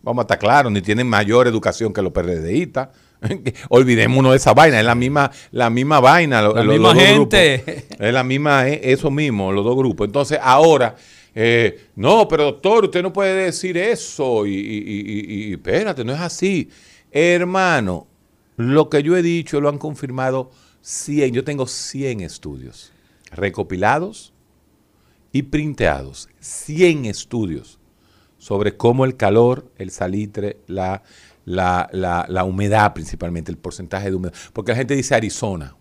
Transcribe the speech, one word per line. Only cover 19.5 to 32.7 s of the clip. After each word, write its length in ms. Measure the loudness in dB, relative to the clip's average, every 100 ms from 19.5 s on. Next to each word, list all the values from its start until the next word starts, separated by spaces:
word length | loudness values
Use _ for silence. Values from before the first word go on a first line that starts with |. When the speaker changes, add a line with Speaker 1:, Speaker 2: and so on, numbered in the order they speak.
| -2
Speaker 1:
lo 80 | -2
han 80 | -2
confirmado 760 | -10 -10 -10 -4 -2 -4 -6 _ _ _
cien, 520 | -14 -12 -4 0 0
yo 100 | -2
tengo 240 | -4 -6 -6
cien 540 | -8 -12 -8 -6 -6
estudios 680 | -10 -14 -16 -16 -18 -20 -20 _ _ _ _
recopilados 1000 | -6 -6 -4 -8 -2 0 0 -4 -14 -20 _ _ _ _ _ _ _ _ _ _
y 120 | -6
printeados, 880 | -4 -4 -6 -2 -2 -2 -8 -18 -20 _
cien 680 | -18 -16 -10 2 2 2 -4
estudios 760 | -8 -8 -6 -4 -8 -12 _ _ _ _ _ _ _
sobre 400 | -6 -2 -2 0
cómo 260 | 0 2 0
el 120 | 0
calor, 520 | 2 4 4 0 -8 _
el 140 | -14
salitre, 680 | -8 -6 -6 -8 -8 -10 -10 _
la, 380 | -8 -6 -8 _ _ _ _ -8
la, 440 | -2 0 -2 -4
la, 340 | -6 -4 -4 -4
la 140 | -4 -4
humedad 480 | -4 0